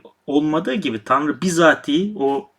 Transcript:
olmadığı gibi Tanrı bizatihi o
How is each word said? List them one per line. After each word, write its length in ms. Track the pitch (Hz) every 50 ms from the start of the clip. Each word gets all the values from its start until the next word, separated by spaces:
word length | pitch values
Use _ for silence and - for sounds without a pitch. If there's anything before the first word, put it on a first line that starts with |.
| - - _ _ _ -
olmadığı 460 | 139 147 151 156 151 156 180 - 262
gibi 300 | 226 170 139 113 110 -
Tanrı 380 | - 127 139 147 151 135 120
bizatihi 720 | 156 190 170 165 170 160 143 - - - 143 160 190 208 214 202
o 300 | 139 135 139 135 135 - _